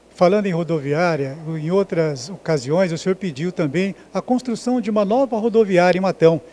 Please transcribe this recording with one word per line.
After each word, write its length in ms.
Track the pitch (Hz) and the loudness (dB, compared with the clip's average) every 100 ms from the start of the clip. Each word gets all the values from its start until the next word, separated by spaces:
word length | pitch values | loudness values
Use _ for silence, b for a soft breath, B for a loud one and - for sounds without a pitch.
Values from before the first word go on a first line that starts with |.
| _ - | _ 2
falando 300 | 180 208 196 | 4 4 0
em 60 | |
rodoviária, 840 | 165 165 160 135 151 175 151 135 160 156 160 | -2 -2 -2 -2 0 0 0 -4 -8 -8 -6
em 80 | 156 | -2
outras 600 | 196 196 165 156 135 147 | 0 0 0 -2 -2 -10
ocasiões 640 | 180 - 151 127 170 185 | -10 -2 -2 0 0 0
o 40 | 165 | -2
senhor 200 | 185 185 | -4 -2
pediu 340 | 185 131 180 | -4 -4 -6
também 420 | 180 151 156 196 - B | -2 -2 0 -4 -6 B
a 80 | 190 | -6
construção 580 | - 247 - 214 247 247 | -2 -2 -2 -6 -2 -2
de 100 | 208 | 0
uma 140 | 214 | 0
nova 340 | 202 247 269 220 | 2 0 0 0
rodoviária 600 | 226 220 202 175 180 180 | 0 2 4 4 4 2
em 40 | |
Matão. 380 | 190 - 165 165 - | 0 4 4 4 -4